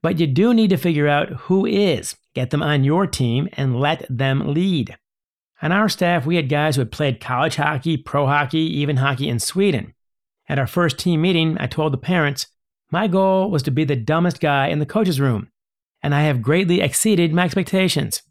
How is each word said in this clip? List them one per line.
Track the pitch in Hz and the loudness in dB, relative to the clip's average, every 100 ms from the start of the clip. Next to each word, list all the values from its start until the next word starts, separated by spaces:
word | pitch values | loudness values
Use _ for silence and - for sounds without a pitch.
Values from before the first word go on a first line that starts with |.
But | 165 175 | -2 0
you | 165 | 0
do | 131 226 | 4 4
need | 226 220 | 4 4
to | 190 | 2
figure | 175 151 147 | 0 0 2
out | 143 - | 0 -2
who | 127 - 190 226 | -8 -2 0 2
is, | 202 202 120 - - _ | 2 2 0 -4 -14 _
get | - 127 | -6 -4
them | 147 | -2
on | 151 147 | 0 2
your | 135 165 196 | 2 2 0
team, | - 123 120 165 | 0 0 0 -2
and | - 135 120 | -4 -2 0
let | 143 165 - | 0 -2 -6
them | 120 135 135 - | -4 -2 0 0
lead. | 147 190 170 110 - _ _ _ _ _ _ | 0 0 0 -4 -10 _ _ _ _ _ _
On | 151 | -2
our | 190 214 | 0 0
staff, | - 175 175 135 | 0 0 0 0
we | 170 | 0
had | 139 | 0
guys | 147 151 139 | 0 2 0
who | |
had | 117 | -2
played | - 147 117 | -2 -2 -2
college | - 123 156 - | -4 -2 0 0
hockey, | 147 147 170 151 | -2 -2 -2 -4
pro | - 143 139 | -2 -2 2
hockey, | 143 139 160 | 0 0 -2
even | 160 151 143 135 | -2 -2 0 0
hockey | 135 127 143 | 0 0 -2
in | 117 | -2
Sweden. | - 180 202 139 - _ _ _ _ _ - | -2 0 0 0 -6 _ _ _ _ _ -6
At | 139 | -2
our | 135 | -2
first | - 170 - | 0 0 0
team | 185 160 | 0 2
meeting, | 175 175 160 160 | 2 2 0 -2
I | 131 | -4
told | - 156 | -2 -2
the | 131 | -2
parents, | - 180 143 135 - _ _ _ _ | -2 0 0 -2 -10 _ _ _ _
my | 165 208 | -2 0
goal | 185 190 190 190 | 2 2 2 0
was | 165 | -2
to | 139 | 0
be | 131 151 | -2 0
the | 131 | -2
dumbest | 110 160 175 170 | 0 0 0 0
guy | 156 139 139 | 0 2 0
in | 151 | -2
the | 151 | -2
coach's | 214 196 135 | 0 0 2
room, | 135 110 - _ _ _ _ _ | 0 0 -6 _ _ _ _ _
and | 147 | -2
I | 143 | 0
have | 151 131 | 2 0
greatly | 113 165 190 180 | 2 2 2 2
exceeded | 165 - 220 190 170 | 2 0 2 2 2
my | 165 180 | 2 0
expectations. | 202 180 190 190 170 143 - _ | 0 -2 0 2 0 -4 -8 _